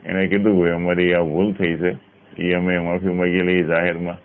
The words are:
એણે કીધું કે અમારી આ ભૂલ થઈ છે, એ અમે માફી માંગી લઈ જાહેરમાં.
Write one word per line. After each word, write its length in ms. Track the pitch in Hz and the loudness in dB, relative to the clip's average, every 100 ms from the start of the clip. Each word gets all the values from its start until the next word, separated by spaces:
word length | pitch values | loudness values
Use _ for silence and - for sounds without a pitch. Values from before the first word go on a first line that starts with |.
| - | -4
એણે 220 | 92 95 | -2 0
કીધું 380 | 98 101 98 87 | 2 2 4 2
કે 60 | |
અમારી 420 | 85 87 87 90 | 0 0 2 2
આ 80 | 87 | 2
ભૂલ 320 | 85 78 101 | 0 0 0
થઈ 220 | 95 90 82 | 0 -2 0
છે, 220 | 90 95 - _ - - | -2 -4 -12 _ -20 -6
એ 160 | 87 | -2
અમે 260 | 90 90 90 | 0 0 -2
માફી 280 | 85 87 92 | -2 -2 -2
માંગી 340 | 90 90 90 | 0 0 2
લઈ 220 | 90 92 | 2 0
જાહેરમાં. 520 | 80 82 87 85 87 87 | 2 0 0 -4 -6 -10